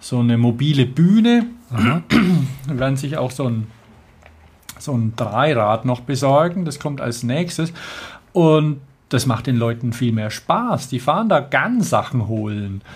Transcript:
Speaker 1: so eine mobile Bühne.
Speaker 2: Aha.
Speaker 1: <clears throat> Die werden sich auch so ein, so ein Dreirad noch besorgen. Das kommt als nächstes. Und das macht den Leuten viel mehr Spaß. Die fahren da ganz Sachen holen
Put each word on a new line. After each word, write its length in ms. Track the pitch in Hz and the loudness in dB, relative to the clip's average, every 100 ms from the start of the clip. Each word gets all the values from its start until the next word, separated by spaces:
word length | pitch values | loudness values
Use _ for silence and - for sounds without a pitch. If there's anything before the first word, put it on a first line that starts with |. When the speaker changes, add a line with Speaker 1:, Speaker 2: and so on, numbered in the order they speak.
Speaker 1:
so 180 | - 123 | -4 0
eine 180 | 117 117 | 2 4
mobile 480 | 120 120 143 139 123 | 2 2 0 2 2
Bühne. 600 | 147 170 220 233 240 233 - - | 4 4 6 4 4 0 -8 -8
Speaker 2:
Aha. 300 | 113 117 165 - | 0 0 0 2
Speaker 1:
<clears throat> 40 | |
Die 680 | 233 180 165 135 - 135 127 | 2 4 2 0 -6 -6 -2
werden 180 | 131 135 | -2 -2
sich 200 | 139 147 | -4 -4
auch 140 | 131 | -4
so 160 | - 131 | -2 -2
ein, 200 | 113 110 - _ - _ _ - - - _ - - | -2 -6 -12 _ -20 _ _ -20 -20 -20 _ -20 -14
so 140 | - | -4
ein 220 | 123 110 | -2 -2
Dreirad 720 | 113 110 107 151 131 104 113 | -2 -2 2 2 2 2 0
noch 160 | 127 120 | 0 -4
besorgen. 640 | - 139 139 143 170 180 | -4 -2 4 4 2 -2
Das 160 | 165 135 | -6 -6
kommt 200 | 156 135 | -8 -6
als 220 | 131 117 | -6 -6
nächstes. 500 | 120 143 175 - 165 - - - - - _ | -4 -2 -4 -4 -6 -6 -16 -16 -16 -20 _
Und 480 | 180 160 156 151 139 - _ - | 2 6 6 2 -2 -10 _ -2
das 180 | 127 123 | -2 0
macht 200 | 110 - | -2 0
den 100 | 120 | 0
Leuten 360 | 117 117 120 | 0 -2 -4
viel 180 | 113 123 | -2 -2
mehr 180 | 110 107 | -2 -4
Spaß. 580 | - - 185 240 160 - | -8 -2 0 0 -4 -4
Die 100 | 127 | -6
fahren 300 | 147 165 226 | -2 0 2
da 100 | 160 | 2
ganz 520 | 131 135 170 240 147 | 2 0 0 0 2
Sachen 360 | 110 - 123 104 | 0 0 -2 -2
holen 560 | 110 107 104 101 98 - | -4 -4 -4 -6 -8 -12